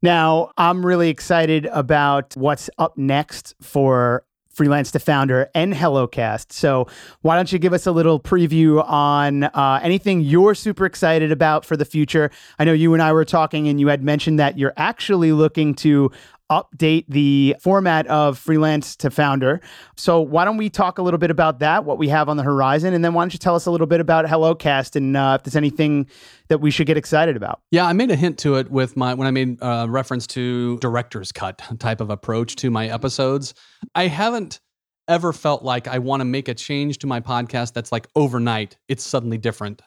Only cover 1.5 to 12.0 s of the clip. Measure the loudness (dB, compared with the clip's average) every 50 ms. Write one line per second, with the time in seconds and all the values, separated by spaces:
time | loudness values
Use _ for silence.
1.5 | 2 0 -2 -2 -4 -4 0 2 2 2 4 2 2 0 -2 _ -8 -2 -2 -2
2.5 | -2 -2 -6 -14 -6 -4 -4 -4 _ -2 -2 0 0 0 -2 _ -10 -18 -18 -20
3.5 | -20 _ -20 -6 -2 0 2 4 4 2 2 2 0 -2 -4 _ _ _ _ _
4.5 | _ 0 2 2 2 0 0 -2 -4 -4 0 0 2 2 2 2 2 0 0 0
5.5 | _ -2 -2 -2 -2 0 0 0 2 2 0 -2 -2 -4 -4 -4 -4 -6 -10 _
6.5 | -10 -2 0 0 2 2 -2 -4 -6 -20 -20 -20 -20 _ _ 2 2 2 0 0
7.5 | -2 0 0 0 0 0 -2 0 0 2 2 2 2 0 0 0 0 2 2 2
8.5 | 2 4 4 4 4 4 2 2 0 2 2 2 2 2 2 0 0 0 -2 -2
9.5 | 0 0 2 2 2 2 0 0 -2 0 0 0 0 0 2 2 4 6 6 6
10.5 | 4 2 -2 -6 -2 -2 -2 -2 -2 0 0 2 2 2 2 0 0 2 2 2
11.5 | 2 0 -2 -2 -2 -2 -2 -2 0 -2